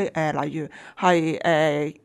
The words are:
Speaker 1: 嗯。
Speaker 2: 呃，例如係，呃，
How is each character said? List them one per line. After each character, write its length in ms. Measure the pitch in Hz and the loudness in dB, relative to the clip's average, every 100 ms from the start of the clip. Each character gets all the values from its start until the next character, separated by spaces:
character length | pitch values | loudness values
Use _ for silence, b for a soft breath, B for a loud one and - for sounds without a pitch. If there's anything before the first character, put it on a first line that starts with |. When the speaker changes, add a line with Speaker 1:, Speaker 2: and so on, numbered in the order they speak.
| 196 | 2
Speaker 1:
嗯。 180 | - 156 | -2 -2
Speaker 2:
呃， 120 | 147 | -2
例 120 | 147 156 | -4 -6
如 80 | 143 B B - | -10 B B -2
係， 400 | 185 170 160 156 | 2 4 2 0
呃， 500 | - 156 156 147 147 - | 0 2 2 0 -4 -8